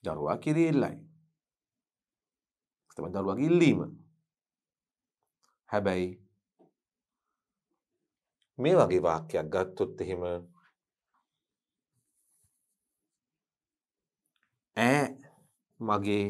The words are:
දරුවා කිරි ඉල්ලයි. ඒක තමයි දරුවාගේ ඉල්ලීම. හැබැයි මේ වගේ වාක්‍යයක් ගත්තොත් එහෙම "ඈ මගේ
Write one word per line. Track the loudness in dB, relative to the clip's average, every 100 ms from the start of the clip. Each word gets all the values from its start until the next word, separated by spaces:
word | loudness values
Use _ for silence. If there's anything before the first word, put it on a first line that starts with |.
දරුවා | -8 -6 -4 -4
කිරි | 0 2 2
ඉල්ලයි. | 2 0 -6 -18 -20 _ _ _ _ _ _ _ _ _ _ _ _ _ _ _ _
ඒක | _
තමයි | -12 -8
දරුවාගේ | -6 -4 -2 2
ඉල්ලීම. | 4 4 2 -4 -12 -20 _ _ _ _ _ _ _ _ _ _ _ _ _ _ _ _
හැබැයි | -2 0 -2 -4 -8 _ _ _ _ _ _ _ _ _ _ _ _ _ _ _ _ _ _ _ _ _ _ _ -2
මේ | 2 4
වගේ | 6 4
වාක්‍යයක් | 2 0 -2 -4 -2
ගත්තොත් | -2 -2 -4 -6 -6
එහෙම | -8 -6 -6 -6 -10 _ _ _ _ _ _ _ _ _ _ _ _ _ _ _ _ _ _ _ _ _ _ _ _ _ _ _ _ _ _ _ _ _ _ _ _ _ _ _ _ _ _ 0
"ඈ | 2 4 0 -6 -20 _ _ _ _ _
මගේ | -2 0 2 0